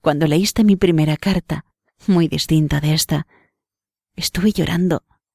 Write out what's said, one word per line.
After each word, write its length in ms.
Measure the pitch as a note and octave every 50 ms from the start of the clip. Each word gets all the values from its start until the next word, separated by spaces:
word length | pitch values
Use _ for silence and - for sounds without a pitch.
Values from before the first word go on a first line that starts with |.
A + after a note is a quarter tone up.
Cuando 260 | _ E3 D3 D3 D#3+
leíste 380 | D3+ D3 E3 G3 G#3 - - A3
mi 100 | G#3 G3
primera 420 | F3+ - F3+ E3+ D#3 D3+ D3+ D3+
carta, 480 | - - G3+ F#3+ F3 - _ - D3+ - _ _ _ _ _ _ _ _ -
muy 180 | F#3+ F3 E3
distinta 540 | D3+ - D3 - - D#3+ D#3 D#3 C#3+ D3+ D3
de 120 | D3 D3+
esta, 360 | D#3 D#3+ - - D#3+ D3 D#3+ _ _ _ _ _ _ _ _ _ _ _ _ _ _ _ _ _ _
estuve 340 | - - - _ - F3 G#3+
llorando 540 | G3+ - D#3+ D3+ F3 E3+ F3+ F3+ E3 - _ _ _ _ _ _ _